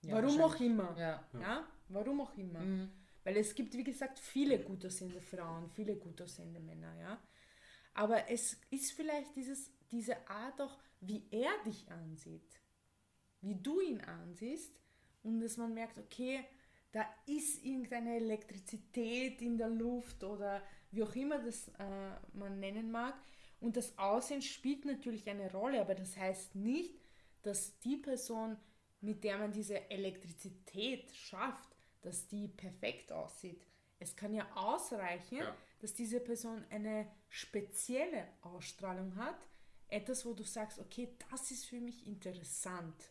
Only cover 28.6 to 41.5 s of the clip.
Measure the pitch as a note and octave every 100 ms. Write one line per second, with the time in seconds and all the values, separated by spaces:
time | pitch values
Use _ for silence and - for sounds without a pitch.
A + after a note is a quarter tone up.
28.6 | - - _ _ G3+ G#3+ G#3+ G3 G#3 G#3
29.6 | G3+ G3+ - G3 F#3+ F#3 E3+ D#3+ G3 -
30.6 | - F#3+ A3+ B3+ - - - F#3+ B3+ -
31.6 | - - - _ F3 F3 - G#3 G#3 -
32.6 | F#3+ F#3 - - - D#3+ - - F#3 E3+
33.6 | - - _ _ F3+ - G#3 G#3+ G3+ -
34.6 | G3 D#4 - A3+ F#3 F3 - B3 - -
35.6 | - - G#3+ - A#3 A#3+ A#3+ A#3 A#3 A3+
36.6 | - G#3+ G#3 G#3+ G#3+ - - - - G#3
37.6 | G3+ - - B3+ E4+ D4 F#3 - F3 E3+
38.6 | - - F#3+ F#3 F#3+ F#3 B3+ F4+ - -
39.6 | - - - G#3 G#3 B3+ B3 G3+ G#3+ -
40.6 | G#3+ - F#3+ - A#3+ - - C4 -